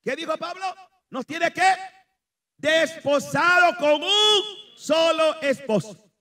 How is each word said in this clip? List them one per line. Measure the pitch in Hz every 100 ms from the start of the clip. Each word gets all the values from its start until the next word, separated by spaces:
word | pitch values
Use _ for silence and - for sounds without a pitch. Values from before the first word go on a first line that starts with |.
¿Qué | - 269
dijo | 320 320
Pablo? | 330 349 381 359 370 _ _
Nos | 254 247
tiene | 320 339
que | 320 370 370 381 _ _ _ _ _ _ _
desposado | 285 320 311 - 269 285 - 277 339 359 349 -
con | 294 302
un | 359 415 427 415 427 392 - _
solo | - 311 330 320 320 311
esposo. | 285 262 269 214 214 196 _ _